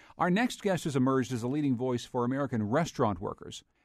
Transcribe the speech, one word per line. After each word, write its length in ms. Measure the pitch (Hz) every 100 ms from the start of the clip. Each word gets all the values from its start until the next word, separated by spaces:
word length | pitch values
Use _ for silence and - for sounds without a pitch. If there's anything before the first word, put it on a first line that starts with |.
| - -
Our 120 | 180
next 320 | 196 247 -
guest 220 | 202 175
has 140 | 165 135
emerged 340 | 131 135 117
as 120 | 123
a 40 | 120
leading 300 | 151 143 120
voice 260 | 127 120
for 220 | - 123 120
American 440 | 135 143 117 104
restaurant 520 | 139 160 - 113 87
workers, 420 | 101 - - - - _